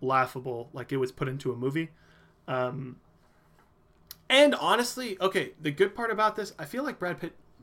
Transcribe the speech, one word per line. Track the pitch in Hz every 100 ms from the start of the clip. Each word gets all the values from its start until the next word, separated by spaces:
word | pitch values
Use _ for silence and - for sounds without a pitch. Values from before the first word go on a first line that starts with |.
laughable, | 131 131 127 131 127 120 117
like | 131 120
it | 139
was | 127
put | - 135
into | 135 139
a | 123
movie. | 127 143 160 - _ - _ _ -
Um, | 127 127 131 127 127 _ _ _ _ _ _ _ _ _ _ - - -
and | 262 294 -
honestly, | 156 220 240 - 247 190
okay, | 190 190 143 -
the | 156
good | 147 196
part | - 226
about | 208 214 214
this, | 202 -
I | 143
feel | 240
like | 285 -
Brad | 175 170
Pitt, | 165 - - -